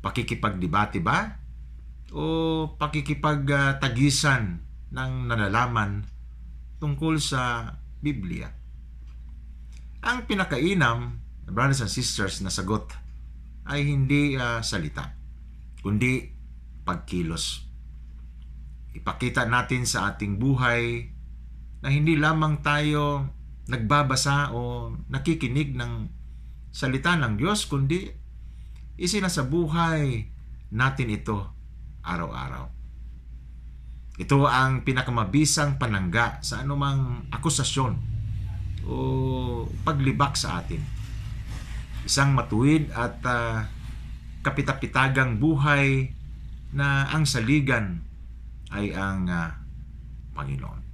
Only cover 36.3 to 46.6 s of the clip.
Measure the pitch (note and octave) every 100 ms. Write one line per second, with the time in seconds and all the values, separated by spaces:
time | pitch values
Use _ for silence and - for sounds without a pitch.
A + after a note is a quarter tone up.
36.3 | - - A2+ C#3 C#3+ C#3 C3+ B2 A#2+ -
37.3 | - E3 C#3+ B2+ C#3 B2+ - - - -
38.3 | - - - - - - C3 C3 C3 C3
39.3 | C3 B2+ A#2+ A2+ - - C#3+ C3+ A2 C#3
40.3 | - - F2 - E2+ - - - - -
41.3 | - - - - - - - - - C#3
42.3 | C3+ - G#2+ C3+ D#3+ D3 A#2 A#2 - B2
43.3 | A#2+ A#2 A2+ G#2+ - - - - - -
44.3 | - - C#3 C#3 C3+ A#2+ C3 C3+ C3+ B2+
45.3 | G#2+ D3+ D3 D3 C#3+ C#3 C3+ C3 - -
46.3 | - - -